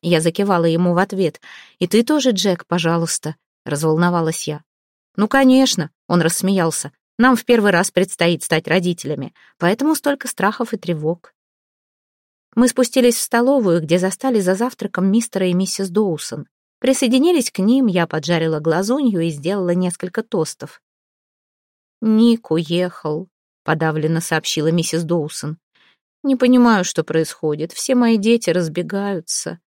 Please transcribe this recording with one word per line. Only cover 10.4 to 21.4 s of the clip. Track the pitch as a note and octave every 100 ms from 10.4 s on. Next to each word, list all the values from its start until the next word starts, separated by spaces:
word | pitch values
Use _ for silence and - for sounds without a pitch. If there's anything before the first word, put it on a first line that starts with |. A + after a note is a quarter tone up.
| G3 G#3+ A#3
и | A3
тревог». | E3 D#3+ D3+ F3 _ _ _ _ _ _ _ _ _ _ _ _ _
Мы | - B3
спустились | - B3 - B3 A#3
в |
столовую, | - A#3 A#3+ C#4 G#3 E3+
где | D#3 E3+
застали | F#3 F#3+ C4+ A3+
за | F3+
завтраком | F#3+ B3 - G3+ - F#3+
мистера | G#3+ A#3 F#3+ F#3
и |
миссис | F3 F#3 - G3
Доусон. | F3 G#3 D#3 - - - _ _ _
Присоединились | B3 C4+ B3+ B3+ D#4 F4 A#3
к | -
ним, | F#3+ C4 B3+
я | F3+ E3
поджарила | D#3+ D3+ E3+ D#3+ D#3
глазунью | D3+ D#3+ G3 C4 C4+ F#3+
и | E3
сделала | D3 D3 G3+ F3+
несколько | F3 F3+ F3 F#3 -
тостов. | - G3 D#3+ - C#3 - _ _ _ _ _ _